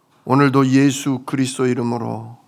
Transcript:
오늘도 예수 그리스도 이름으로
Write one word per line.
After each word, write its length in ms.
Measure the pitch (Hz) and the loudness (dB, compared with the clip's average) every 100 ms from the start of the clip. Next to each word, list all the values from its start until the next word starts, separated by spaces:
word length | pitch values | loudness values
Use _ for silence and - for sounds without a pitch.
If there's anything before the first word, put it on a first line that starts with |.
| _ _ | _ _
오늘도 420 | - 135 143 135 135 | 0 2 4 4 4
예수 500 | 135 139 131 143 131 | 4 2 0 -4 -6
그리스도 420 | - 135 131 - 127 | -4 -4 -4 -2 -2
이름으로 720 | 123 120 120 113 110 113 117 | 0 -2 -4 -6 -8 -12 -18